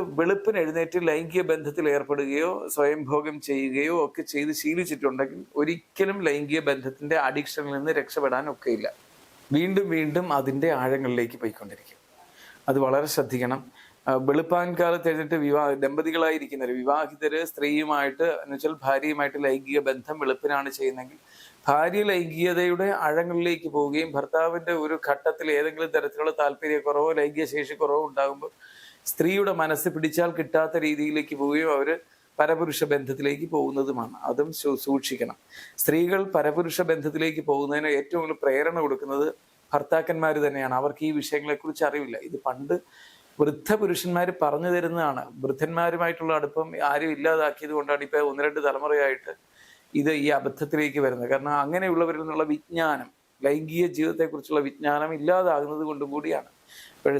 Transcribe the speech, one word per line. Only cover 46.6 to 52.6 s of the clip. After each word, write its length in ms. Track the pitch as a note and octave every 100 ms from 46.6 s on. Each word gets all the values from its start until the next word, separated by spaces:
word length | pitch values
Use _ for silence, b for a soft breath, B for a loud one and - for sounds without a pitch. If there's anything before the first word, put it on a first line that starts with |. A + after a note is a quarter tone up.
| D#3+ E3 C#3+
ആരും 180 | D3 D#3+ C#3+
ഇല്ലാതാക്കിയത് 580 | D#3+ D#3+ D3+ C#3+ D3+ D3+
കൊണ്ടാണ് 260 | C#3+ C#3+ C#3+
ഇപ്പൊ 120 | D3 D3
ഒന്ന് 120 | C#3 D3
രണ്ട് 120 | D3 C#3+
തലമുറയായിട്ട് 640 | C3+ D3 D3 C#3 C3 - - _ b b b b D3
ഇത് 120 | C#3+ D3+
ഈ 40 | C#3+ C#3
അബദ്ധത്തിലേക്ക് 640 | C3+ - D3 D3+ D3 C#3+ C3+
വരുന്നത്. 220 | B2 A#2+
കാരണം 220 | C3+ C#3+ C#3+
അങ്ങനെയുള്ളവരിൽ 580 | C#3+ F3+ F#3 E3 E3+ D#3
നിന്നുള്ള 240 | D#3+ D#3 D#3
വിജ്ഞാനം, 560 | D3+